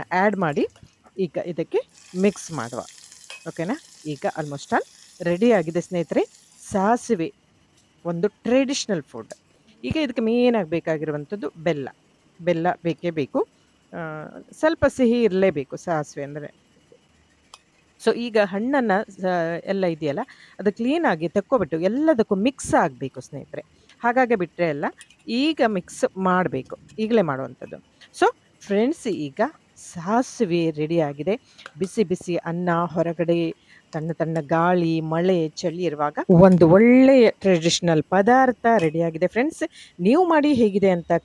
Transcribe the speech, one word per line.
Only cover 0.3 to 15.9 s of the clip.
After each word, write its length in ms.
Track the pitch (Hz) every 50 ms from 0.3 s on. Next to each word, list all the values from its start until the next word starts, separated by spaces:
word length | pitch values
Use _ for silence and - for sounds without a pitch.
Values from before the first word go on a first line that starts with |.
| 202
ಮಾಡಿ 300 | 190 180 151 143 202 349 480 - _ - - _ _ _ _ _ -
ಈಗ 200 | 190 151 - 170 -
ಇದಕ್ಕೆ 320 | 175 165 170 160 - - 440 - - _ - - - - 180
ಮಿಕ್ಸ್ 320 | 190 208 185 - - - 165
ಮಾಡುವ. 280 | 135 113 120 127 113 - - - - - - - - - - - - - 165
ಓಕೆನಾ? 320 | - - 165 185 269 330 - - - - -
ಈಗ 180 | 151 147 - - 196 - 156
almost 300 | 156 143 143 139 - -
all 140 | 233 311 - - - - - - - - 175
ರೆಡಿ 300 | 170 175 175 226 247 226
ಆಗಿದೆ 280 | 190 156 165 165 175
ಸ್ನೇಹಿತರೆ. 440 | - - 185 175 160 - - 285 415 - _ _ _ _ _ - - - -
ಸಾಸಿವೆ 600 | 196 185 208 240 247 - - 226 170 160 - - _ _ _ _ _ _ _ _ _ _ _ _ _ -
ಒಂದು 240 | 170 170 170 185 208
ಟ್ರೆಡಿಷನಲ್ 720 | - _ - 220 247 269 269 247 285 - - - 202 156 135
ಫುಡ್. 260 | _ - 117 107 - - - _ _ _ _ _ _ _ _ -
ಈಗ 120 | 254 -
ಇದಕ್ಕೆ 260 | 320 302 247 240 - 226
ಮೇನ್ 340 | 220 233 240 247 247 240
ಆಗಿ 120 | 214 175 156
ಬೇಕಾಗಿರುವಂಥದ್ದು 840 | 170 165 - 170 160 147 156 151 147 147 147 - 214 208 269 - -
ಬೆಲ್ಲ. 320 | 165 156 175 160 143 131 - - _ _ _ _ _ _ _ _ -
ಬೆಲ್ಲ 260 | 165 175 170 165 165 180 - - -
ಬೇಕೇ 260 | 170 160 - - 175
ಬೇಕು. 380 | 165 160 135 - - - 453 - _ _ _ _ _ _ _ _ 185
ಆ, 40 | 175 165 156 156 156 151 - - - - _ -
ಸ್ವಲ್ಪ 320 | - 311 311 330 - 294 269
ಸಿಹಿ 340 | - - 254 226 240 240 233
ಇರಲೇಬೇಕು 540 | 202 180 190 190 190 147 147 131 - -
ಸಾಸಿವೆ 480 | 156 - 180